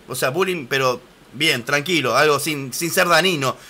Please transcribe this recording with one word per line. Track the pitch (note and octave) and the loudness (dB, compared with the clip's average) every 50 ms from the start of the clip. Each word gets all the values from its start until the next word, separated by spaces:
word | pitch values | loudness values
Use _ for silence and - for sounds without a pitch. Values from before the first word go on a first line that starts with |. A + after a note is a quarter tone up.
| - | -12
o | - B2+ | -10 -6
sea, | - D3+ C3 | -4 -2 -2
bullying, | C3+ F3 F#3+ F#3 F3+ E3 C3+ A#2+ | 0 0 -2 -2 -2 -6 -4 -4
pero | C3+ C3+ C3+ B2+ B2 A#2+ - - - - - - | -2 0 2 0 0 -2 -6 -16 -20 -20 -20 -14
bien, | - B2+ D3+ D#3+ C#3+ B2 A2 | -6 -2 0 0 0 0 -2
tranquilo, | - C#3+ D3 C#3+ E3 F3+ D#3 B2+ A#2+ A2+ | -2 -2 -2 -2 0 -2 0 0 2 2
algo | C3 D3+ D3+ C#3+ C3+ | 4 4 4 4 2
sin, | C3+ E3+ D3+ C#3+ C3+ B2+ | 0 -4 -6 -6 -6 -8
sin | - - F3 E3 | -8 -6 -4 -2
ser | E3 F#3+ F3+ F3 | 0 2 2 4
danino. | E3+ D#3 E3 F#3+ F3 C#3+ C3+ B2+ A#2 - - | 4 4 4 2 0 0 0 -2 -4 -4 -10